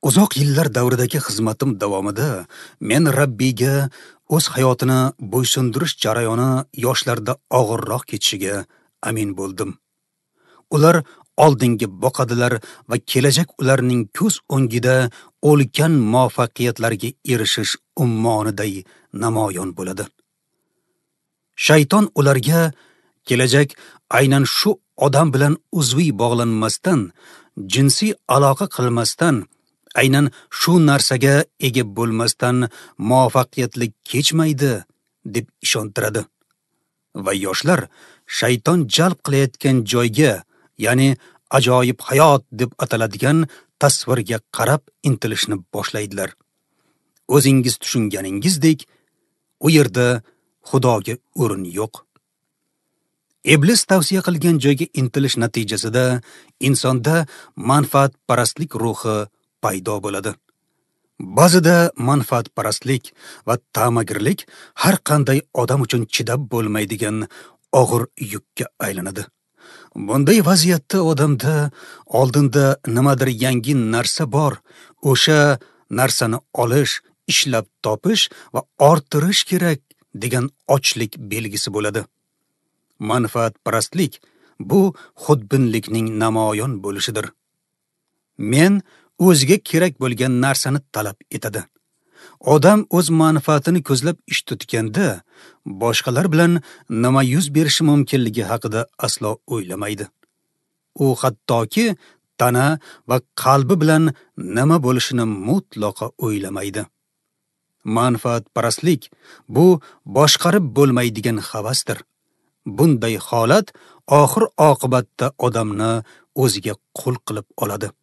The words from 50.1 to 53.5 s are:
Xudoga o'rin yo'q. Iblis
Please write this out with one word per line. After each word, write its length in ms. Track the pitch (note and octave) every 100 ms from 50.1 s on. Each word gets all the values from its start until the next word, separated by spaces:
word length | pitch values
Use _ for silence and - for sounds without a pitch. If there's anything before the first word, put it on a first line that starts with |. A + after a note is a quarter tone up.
| B2 - _ _ _ -
Xudoga 500 | C3+ B2+ A2+ F#2 - _
o'rin 320 | - A#2 G2 F2+
yo'q. 400 | F2 A2 - _ _ _ _ _ _ _ _ _ _ _ _ _ _
Iblis 360 | -